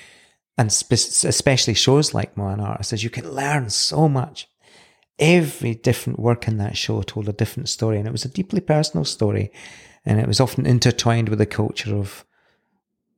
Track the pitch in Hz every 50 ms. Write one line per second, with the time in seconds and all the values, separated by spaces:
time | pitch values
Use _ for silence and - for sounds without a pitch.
0 | - - - _ _ _ _ _ _ _ _ - 113 107 - - - - 123 110
1 | - - - - - - - - - 143 135 123 - - 107 - - - 131 143
2 | 151 - - 110 98 - - - 101 98 95 104 104 104 107 - 104 - - 101
3 | 107 117 - 123 - 165 139 135 139 143 147 147 127 107 95 - - - 160 147
4 | 160 156 139 131 123 - - - - - _ _ _ _ - - - _ _ _
5 | _ _ _ - 147 156 175 180 160 143 - - - 117 113 113 - 131 117 -
6 | - 127 123 - 107 120 120 120 - - 110 107 101 104 - - - - 110 107
7 | 98 - - 110 104 104 101 - 110 - - - 107 - - - 117 110 110 104
8 | 104 110 127 117 - 131 - - 190 - - 190 - - 156 151 156 - - 165
9 | 147 - - - 110 104 104 104 98 98 - - - - - - - - - _
10 | _ - 107 107 113 123 104 - 131 120 - - 135 - 123 120 - 123 117 -
11 | - 117 117 117 113 107 107 104 107 - - - 107 - - - - 107 104 104
12 | 101 98 - - - _ _ _ _ _ _ _ _ _ _ _ _ _ _ _
13 | _ _ _